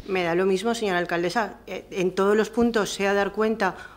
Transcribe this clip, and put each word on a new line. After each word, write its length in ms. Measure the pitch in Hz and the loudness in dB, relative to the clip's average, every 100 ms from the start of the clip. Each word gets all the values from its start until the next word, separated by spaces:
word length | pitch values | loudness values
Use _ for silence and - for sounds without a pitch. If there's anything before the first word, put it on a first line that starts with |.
| - | -6
Me 160 | 190 | -2
da 120 | 170 | 0
lo 120 | 175 190 | 2 2
mismo, 280 | 190 220 | 2 0
señora 240 | 226 214 175 | -2 -2 -2
alcaldesa. 580 | 175 170 175 196 196 - - | -2 -2 -2 -2 -4 -6 -12
Eh, 180 | 185 - | -12 -8
en 220 | 196 180 | -2 0
todos 240 | 185 196 214 | 2 4 4
los 120 | 214 | 2
puntos, 460 | - 240 226 190 | 2 2 2 -2
sea 180 | - 196 | 0 0
dar 200 | 202 196 | 2 0
cuenta 440 | 208 220 220 190 - - | 0 0 0 -2 -2 -12